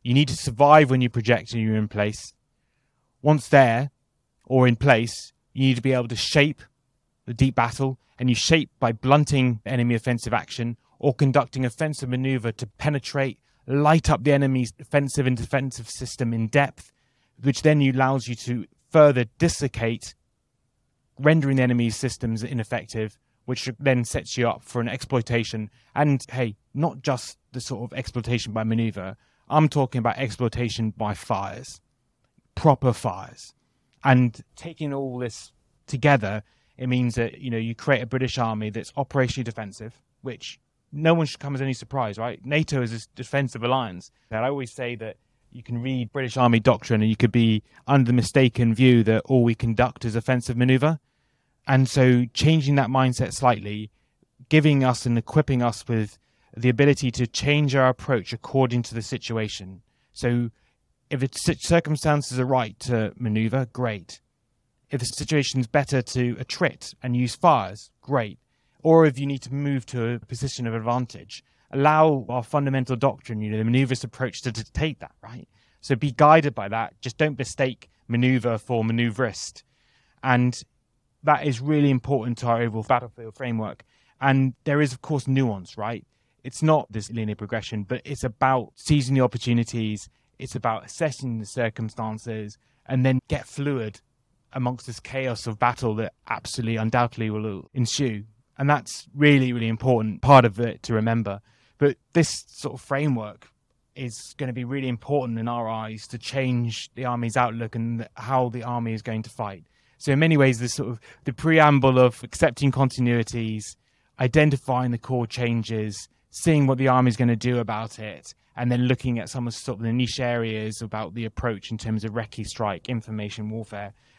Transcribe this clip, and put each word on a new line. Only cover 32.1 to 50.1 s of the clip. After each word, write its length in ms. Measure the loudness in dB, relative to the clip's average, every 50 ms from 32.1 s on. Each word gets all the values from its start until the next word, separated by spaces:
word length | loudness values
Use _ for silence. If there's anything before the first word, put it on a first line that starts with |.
| _ _ _ _ _ _ _ _ _
proper 380 | 2 4 4 4 4 4 0 0
fires. 640 | 0 -2 -6 -6 -8 -10 -16 -18 -20 -20 -20 -20 _ _ _ _ _ _ _ _ _ 4
And 340 | 4 6 6 6 4 0 -4 -14 _ _
taking 360 | -18 -16 -16 -12 -8 -8 -6 -4
all 260 | -4 -6 -6 -6 -8
this 340 | -8 -8 -10 -12 -16 -20 _ _ _ _ _ _ _
together, 560 | -10 -4 0 4 4 4 4 4 0 -6 -6 -8 _ _ _ _ _ _
it 120 | -8 -4 -2
means 260 | 0 0 0 0 0
that, 240 | -2 -2 -4 -4 -8
you 120 | -8 -6
know, 60 | -4
you 180 | -4 -4 -4 -6
create 280 | -4 0 0 2 2 0
a 40 |
British 300 | -2 -4 -2 -2 -2 -2
army 340 | -2 -2 -2 -2 -4 -4 -6
that's 220 | -6 -8 -10 -8 -6
operationally 520 | -8 -6 -2 0 0 0 0 -2 -4 -8
defensive, 560 | -8 -8 -10 -12 -14 -14 -16 -16 -18 -18 _ _ _ _ _ -14
which 360 | -14 -12 -12 -14 -18 -18 -20 _ _ _ _ _ _ -8
no 220 | 0 2 4 4
one 120 | 4 2
should 140 | -2 -4 -8
come 140 | -10 -8 -6
as 60 | -4
any 140 | -4 -4 -4
surprise, 440 | -6 -8 -8 -6 -4 -4 -4 -4 -6
right? 260 | -8 -8 -8 -10 -6
nato 380 | -2 0 0 0 0 -2 -2 -2
is 100 | -2 -4
a 80 | -8 -12 -14 _
defensive 480 | -16 -10 -6 -2 -2 -2 -2 -4 -4 -2
alliance. 480 | -2 0 0 -2 -4 -8 -14 -16 -20 _ _ _ _
And 140 | -6 -4 -2
I 40 | -2
always 240 | -4 -4 -8 -10 -10
say 200 | -10 -8 -8 -8
that 200 | -10 -12 -14 -16 -16 _ _ _ _ _ _
you 120 | -20 -18 -12
can 200 | -8 -8 -6 -6
read 300 | -4 -4 -4 -6 -6 -6
British 240 | -6 -6 -4 0
Army 240 | 2 4 6 6 6
doctrine 420 | 6 4 2 2 2 0 0 2 2
and 80 | 2
you 60 | 2
could 160 | 2 2 2 4
be 300 | 4 4 4 4 2 -2 _ _ _ _
under 200 | 2 4 4 4
the 80 | 4 4
mistaken 600 | 2 2 2 4 4 4 4 4 2 2 2 4
view 280 | 6 6 8 8 8 6
that 180 | 4 2 0 0
all 180 | 2 2 4 4
we 100 | 4 2
conduct 500 | 0 -2 -2 0 2 0 0 -2 -4 -8
is 120 | -6